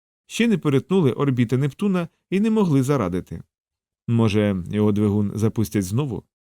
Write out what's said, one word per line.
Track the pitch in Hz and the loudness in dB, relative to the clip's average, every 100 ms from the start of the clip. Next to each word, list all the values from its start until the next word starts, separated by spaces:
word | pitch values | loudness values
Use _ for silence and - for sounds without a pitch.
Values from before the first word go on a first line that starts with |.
| _ _ _ | _ _ _
ще | - 233 | -2 0
не | 175 | 2
перетнули | 151 135 - 190 139 | 2 0 2 2 2
орбіти | - 139 127 117 127 | 0 0 0 0 0
Нептуна | 143 - 202 185 170 _ _ | -2 -2 -2 -2 -4 _ _
і | 185 | -2
не | 220 | 0
могли | 220 185 139 | 2 2 2
зарадити. | 127 143 90 90 - - - _ _ _ _ _ - | 2 0 -2 -4 -6 -14 -16 _ _ _ _ _ -2
«Може, | 117 113 107 104 95 95 | 2 2 2 0 -2 -4
його | 101 107 | 0 2
двигун | 104 104 104 101 | 2 2 2 -2
запустять | 104 110 117 101 107 | -2 -2 -2 -2 -2
знову?» | 92 110 147 87 - _ _ | -2 -4 -4 -8 -12 _ _